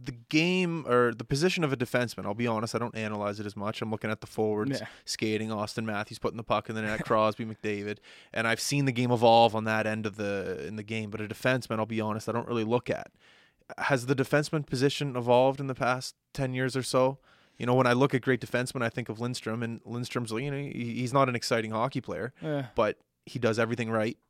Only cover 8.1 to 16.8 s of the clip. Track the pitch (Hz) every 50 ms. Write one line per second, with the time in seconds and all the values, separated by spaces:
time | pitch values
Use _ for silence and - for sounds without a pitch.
8.1 | - - - _ - 110 113 113 113 - - - 143 143 139 135 117 117 123 120
9.1 | 123 113 120 117 113 117 117 113 104 110 110 110 110 110 107 107 107 110 107 107
10.1 | 95 107 104 101 101 98 90 92 92 - 69 87 107 107 104 104 110 110 107 104
11.1 | 104 107 107 101 107 - - 127 131 127 - - 113 110 107 107 113 110 107 107
12.1 | 104 110 - - 110 117 117 - 120 117 107 110 117 123 - - - - - -
13.1 | _ _ _ _ _ _ _ _ _ _ _ - - - 98 - 143 127 120 127
14.1 | 143 127 131 - - 147 147 - - 156 139 - 135 123 131 143 - - 147 143
15.1 | 123 123 117 123 120 123 127 135 135 139 139 135 127 127 135 120 127 131 131 -
16.1 | - _ _ _ - - 135 127 127 127 131 131 120 135